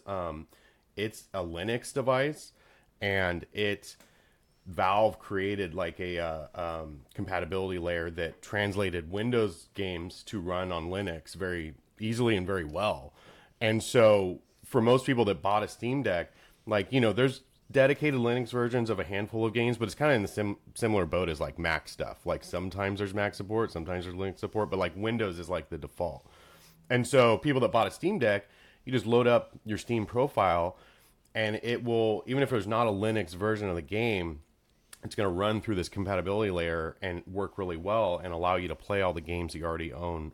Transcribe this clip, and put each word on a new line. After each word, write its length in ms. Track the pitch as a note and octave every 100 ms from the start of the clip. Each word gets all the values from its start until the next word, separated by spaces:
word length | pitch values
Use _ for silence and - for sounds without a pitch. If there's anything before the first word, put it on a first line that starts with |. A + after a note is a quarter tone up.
| -
um, 420 | F#2+ E2+ D#2+ D#2 _ _ _ _ -
it's 320 | G#2+ - -
a 100 | G2
Linux 480 | E2+ E2+ G2 B2 -
device, 640 | C#3+ B2+ C3 C#3+ D3+ - _ _ _ _ _
and 440 | G2+ G2 F#2 F2 E2
it, 440 | - G#2 G2+ - - - _ _ _ _ _ -
Valve 540 | F2+ F#2 G#2 A2 -
created, 560 | - G2 G2 G2+ F2+ F2
like, 240 | E2+ D#2
a, 180 | F2+ F2
uh, 300 | E2+ D#2+ D2 -
um, 460 | E2+ E2 D#2 D2 -
compatibility 640 | - F#2+ F2+ E2+ F#2+ F#2+ F2+
layer 320 | E2+ F2 E2+
that 320 | E2 D#2+ -
translated 720 | - G#2 G2+ G2 F#2+ E2+ D#2
Windows 560 | G2 A#2 A#2+ G#2+ E2+ - -
games 480 | F#2+ F2 F2 -
to 160 | - G#2+
run 320 | F2 F2+ F#2
on 180 | E2+ E2
Linux 460 | F#2 G2 E2 - E2+
very 400 | F#2 F2 D#2 D2 _ -
easily 360 | A2 A2+ A#2 G#2
and 120 | F2+
very 180 | F#2+ D2+
well. 480 | E2 G#2 - - - - - - _
And 200 | A2 A2
so 600 | - B2+ A2 G#2 F#2+ E2 - _ -
for 160 | C3
most 240 | A2+ C3 B2+
people 180 | B2 G#2
that 160 | F2+
bought 220 | G2 G#2
a 40 | G2+
Steam 360 | - A#2 C#3
Deck, 300 | A2+ F2 E2+ - - _ -
like, 260 | G#2 G2
you 80 | C3
know, 140 | A2+
there's 280 | G2 C3 C3 - _ -
dedicated 480 | C3+ C3+ C#3+ D3+ C3
Linux 300 | A#2 B2 A2+
versions 400 | B2 A#2+ B2 A2+
of 100 | F#2+
a 40 |
handful 420 | F2 G2 G#2+ A2+ A2+
of 80 |
games, 240 | A2 A#2 A2
but 80 | A2
it's 100 | -
kinda 180 | D3
in 80 | B2+
the 40 | G2
sim-, 300 | - G#2 G2+ -
similar 320 | - A#2 G#2+ E2
boat 240 | F2 F2+
as, 100 | D2+
like, 180 | D#2 C#2+
Mac 280 | E2 D#2 -
stuff. 380 | - A#1+ - F2+
Like, 180 | D#2
sometimes 560 | - F2 F#2 F#2 G2 G2
there's 140 | G2+
Mac 200 | G2+ G2+
support, 380 | - G2 A2 G#2+
sometimes 340 | E2+ D#2+ F2+ F2+
there's 100 | F2+
Linux 240 | F#2+ F2
support, 300 | G#2 G#2+ G#2
but, 80 | F#2+
like, 160 | F2+ F2+
Windows 440 | A2 A#2 G#2 E2+
is, 80 | E2
like, 220 | F2 D#2
the 80 | D#2+
default. 500 | C#2+ - F2 C#2 - - - - - - -
And 180 | B2 A#2+
so 300 | C3+ A#2+ G#2+
people 240 | D3+ C3
that 100 | A2
bought 160 | A2+ G2+
a 40 |
Steam 260 | - E3+ G#3
Deck, 300 | A2+ G2+ - - - _
you 80 | -
just 140 | B2+ G#2
load 220 | A#2+ A#2+
up 240 | A#2 - -
your 140 | A2 G2+
Steam 280 | - A#2 G2
profile, 680 | A#2+ C#3+ A#2 F#2+ F2 F2 - - _ _ _ _ A2+
and 240 | A2 G#2+
it 220 | A#2 A#2+
will, 400 | A#2+ A#2 A2 G#2 -
even 160 | C3
if 80 | C3+
there's 180 | A#2+ G2
not 200 | A2+ A#2+
a 40 |
Linux 440 | G2 A2 A2 E2+ F2
version 340 | G#2+ G#2+ G#2
of 60 | F2
the 60 |
game, 580 | D2+ G#2 A#2 G2 E2+ D#2 - _ _ _ _ -
it's 120 | G#2+ -
gonna 140 | G2
run 320 | F2 G#2 G#2+
through 140 | G#2 F#2+
this 140 | E2+
compatibility 640 | - F#2+ F#2+ F2 G2+ G#2+
layer 460 | F2+ E2+ E2 D#2+ -
and 220 | F#2+ F2 -
work 320 | F#2+ F#2+ -
really 200 | F2+ E2
well 400 | F2+ A2 G2+ F2
and 160 | F2+
allow 220 | E2 F2+ F#2
you 120 | F2+
to 80 | D#2+
play 260 | - G2+
all 120 | F#2+
the 80 | E2+
games 320 | D2+ E2+ E2+
that 60 | E2
you 60 | E2+
already 280 | E2 E2
own 400 | - F2 E2 D#2